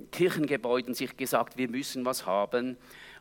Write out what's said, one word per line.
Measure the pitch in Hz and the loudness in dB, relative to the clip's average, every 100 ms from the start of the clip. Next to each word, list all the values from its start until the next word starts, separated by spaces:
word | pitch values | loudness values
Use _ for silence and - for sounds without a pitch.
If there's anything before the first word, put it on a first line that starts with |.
| - | -10
Kirchengebäude | - 175 165 143 135 120 123 120 | 2 2 4 0 0 2 0 0
und | |
sich | 123 131 - | -4 -4 -4
gesagt, | 131 123 117 123 | 0 2 2 0
wir | 127 | -2
müssen | 123 143 131 | -2 -4 -2
was | 123 131 - | -2 -2 0
haben. | 95 101 123 127 120 - - - - | 2 2 0 0 -6 -14 -20 -20 -16